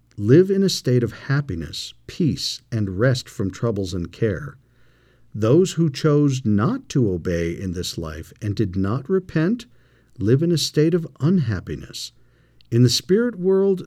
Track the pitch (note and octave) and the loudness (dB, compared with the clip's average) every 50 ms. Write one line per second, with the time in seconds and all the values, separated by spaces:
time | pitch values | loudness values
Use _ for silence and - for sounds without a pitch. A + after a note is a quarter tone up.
0 | _ _ _ G#2+ G2+ G#2+ C3 E3+ F#3+ G3 G3 G3 G3 F#3 - - - C3+ B2 B2 | _ _ _ -2 4 6 6 6 6 6 2 2 2 2 0 -2 0 0 2 2
1 | A#2+ A2 - - - - C#3 C#3+ C#3+ C3+ F2+ E2 D#2 C2+ - - - - - - | 2 0 -4 -8 -6 -2 -2 -2 -2 -4 -6 -8 -8 -8 -10 -12 -12 -14 -16 -18
2 | _ - - - F3+ B2+ E2+ - - - - - - _ A#2 A2 G#2 F#2+ F#2 F#2 | _ -10 -4 -2 0 0 0 -2 -4 -8 -8 -10 -10 _ -4 -4 -2 -2 0 2
3 | A#2+ C3+ B2 B2+ - - - - G2+ F#2+ F2+ - A#2+ A#2 G2+ G2+ G2 F2 F#2 F2+ | 2 2 2 0 -4 -8 -8 -6 -4 -4 -4 -2 -4 -2 -2 -2 -4 -4 -4 -6
4 | E2+ E2+ - - A#2 G#2+ F#2 C#2 D2 - - - _ _ _ _ _ _ _ _ | -6 -8 -4 -2 0 0 0 -2 -6 -12 -14 -18 _ _ _ _ _ _ _ _
5 | _ _ _ _ _ _ - G#2 G#2+ A2 C#3 F3 F#3+ F3+ - D#3+ E3+ D#3 B2 - | _ _ _ _ _ _ -6 -2 2 4 4 4 4 2 0 0 0 0 0 0
6 | - D#3 D3 D3 D3 C#3+ C3 B2+ - G#2+ G#2 G2+ A2 F3 B3+ C4+ - - - C#3 | 2 2 4 4 4 2 0 0 0 0 2 2 2 0 -2 -4 -6 -4 0 0
7 | A#2 G2 F2+ E2+ D#2 F#2 E2+ E2+ E2+ E2+ E2+ - G2 F#2 E2+ F2+ E2+ - - F2 | 0 0 0 -2 -2 -2 -2 -2 -2 -4 -4 -6 -8 -6 -6 -6 -8 -8 -8 -8
8 | E2 D#2 D#2 D#2+ - - - - - G2+ G2 - A2 F#2 F2 F#2+ F#2+ G2 A2+ D3 | -8 -8 -10 -12 -14 -16 -14 -8 -6 -4 -2 -2 -2 -2 -2 -2 -2 -2 -2 -4
9 | E3 - F#3+ F#3+ F#3 - - D#3+ D#3 F#3 A#3+ A#3+ - - - - _ _ _ _ | -2 -2 -2 -2 -2 -2 -2 0 0 0 -2 -4 -6 -14 -20 -20 _ _ _ _
10 | _ _ - - G2 G#2+ B2+ C#3+ E3+ F3 E3+ C#3+ - - - D3+ D3+ E3 F3 F3 | _ _ -8 -2 2 2 2 4 2 2 0 0 -2 -2 0 0 2 2 0 0
11 | D#3+ - - - C3 D#3+ G3 F3+ B2+ G#2+ G#2 F2 - - D2 B1+ - - - - | -2 -6 -6 -2 0 2 2 2 2 0 -2 -4 -6 -8 -10 -10 -10 -14 -14 -14
12 | - - - - - _ _ _ _ _ _ - - _ A#2 A#2+ B2 B2 - - | -14 -16 -18 -20 -20 _ _ _ _ _ _ -20 -8 _ 4 4 6 4 4 0
13 | - - F#3 A3+ A#3+ B3 A3+ F3+ F3 F#3+ F#3+ F#3+ G3 G3 F#3+ F#3 - | 0 2 2 2 2 0 -4 -2 0 2 2 4 2 2 0 0 -4